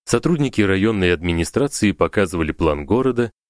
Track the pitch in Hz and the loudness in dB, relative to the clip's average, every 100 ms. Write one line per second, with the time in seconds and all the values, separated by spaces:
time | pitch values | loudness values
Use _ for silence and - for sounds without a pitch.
0 | - 120 156 165 139 - 101 95 107 107 | -2 0 2 0 0 0 0 2 0 2
1 | 90 85 87 85 82 113 139 - 104 90 | 0 0 0 -2 -2 -2 -2 0 0 0
2 | 82 - 92 87 78 - 82 73 73 110 | -2 0 -2 -2 -4 0 0 0 -2 0
3 | 131 117 117 - | 0 0 -4 -6